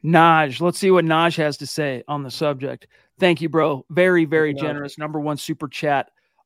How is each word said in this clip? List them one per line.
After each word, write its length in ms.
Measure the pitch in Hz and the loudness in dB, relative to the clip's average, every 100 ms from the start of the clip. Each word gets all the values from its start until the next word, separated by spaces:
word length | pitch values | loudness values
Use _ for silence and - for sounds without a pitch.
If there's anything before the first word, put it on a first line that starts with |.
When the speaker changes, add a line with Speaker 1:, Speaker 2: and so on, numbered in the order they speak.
Speaker 1:
Naj, 560 | 160 165 165 160 151 123 | 4 6 6 6 2 -2
let's 180 | 175 165 | -2 0
see 140 | 190 | 4
what 120 | 185 | 4
Naj 320 | 165 160 170 165 | 4 2 2 0
has 200 | 151 139 | -2 -4
to 100 | 139 | -8
say 380 | - 147 123 - | -4 -4 -6 -6
on 160 | 147 | -8
the 80 | 135 | -8
subject. 560 | - 151 135 135 127 _ _ _ _ | -4 -4 -4 -8 -10 _ _ _ _
Thank 220 | 185 160 | 0 2
you, 80 | 156 | 0
bro. 360 | 156 156 135 - | 0 0 -2 -4
Very, 340 | 160 180 175 | 0 2 2
very 260 | 156 156 156 | 2 0 0
Speaker 2:
Thank 80 | 139 | -2
you, 60 | |
Naj. 40 | 151 | -6
Speaker 1:
generous 300 | 147 143 151 | -6 -12 -10
number 200 | 151 156 | -8 -6
one 180 | 147 143 | -4 -6
super 300 | - 156 147 | -8 -8 -8
chat 460 | - 151 139 - _ _ _ | -4 0 0 -2 _ _ _